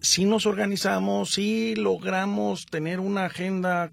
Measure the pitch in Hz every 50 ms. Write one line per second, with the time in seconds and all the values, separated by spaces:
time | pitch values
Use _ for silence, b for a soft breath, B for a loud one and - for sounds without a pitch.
0 | - - - 175 190 202 220 214 208 214 202 196 214 202 202 185 - 196 196 185
1 | 190 202 202 202 196 - - 196 202 208 220 226 226 226 220 214 214 196 190 175
2 | 185 190 190 185 190 202 202 208 208 208 196 170 - - - 160 156 165 180 185
3 | 185 196 202 196 190 170 - - 180 190 190 185 180 180 180 175 170 160